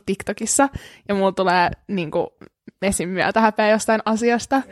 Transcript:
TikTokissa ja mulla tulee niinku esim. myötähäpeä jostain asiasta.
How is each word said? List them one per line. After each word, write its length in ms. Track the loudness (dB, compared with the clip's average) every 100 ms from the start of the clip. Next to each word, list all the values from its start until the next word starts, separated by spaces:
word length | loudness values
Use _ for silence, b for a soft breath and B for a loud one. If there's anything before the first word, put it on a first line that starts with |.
| -4
TikTokissa 640 | -6 -6 -6 -2 2 2 B B B -4
ja 80 | 0
mulla 160 | 0
tulee 400 | 2 2 2 2 -2 -6
niinku 460 | -4 -2 -4 -4 _ -20 _ -20 _
esim. 280 | -4 -2 -4
myötähäpeä 600 | -2 0 2 2 2 2
jostain 320 | 2 2 0 0
asiasta. 560 | 0 0 0 0 -2 -2